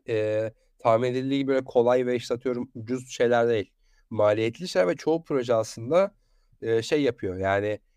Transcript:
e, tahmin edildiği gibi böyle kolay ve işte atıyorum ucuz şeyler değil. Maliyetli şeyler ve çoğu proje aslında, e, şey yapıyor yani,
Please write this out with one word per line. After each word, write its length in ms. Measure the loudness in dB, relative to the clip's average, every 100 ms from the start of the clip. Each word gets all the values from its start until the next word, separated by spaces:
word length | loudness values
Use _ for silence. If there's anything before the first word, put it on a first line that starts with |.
| -4
e, 400 | -2 0 -2 -4 -8 _ _
tahmin 320 | 2 4 2
edildiği 280 | -2 -2 -2
gibi 80 | 0
böyle 160 | 0
kolay 420 | 0 2 4 4 2
ve 100 | -2
işte 180 | -2
atıyorum 380 | -4 -4 -4 -6 -10
ucuz 340 | -6 -6 -6
şeyler 380 | 0 2 4 2
değil. 240 | 0 -2 _ _ _ -8
Maliyetli 580 | 2 2 4 0 -4 -4
şeyler 200 | 0 0
ve 80 | 0
çoğu 280 | -2 -2
proje 300 | -2 -2 0
aslında, 600 | 0 -2 -8 -2 0 0 _ _ _ _ -10
e, 200 | -2 -2
şey 200 | 0 0
yapıyor 360 | 0 -2 -6 -2
yani, 420 | 0 0 0 -4 _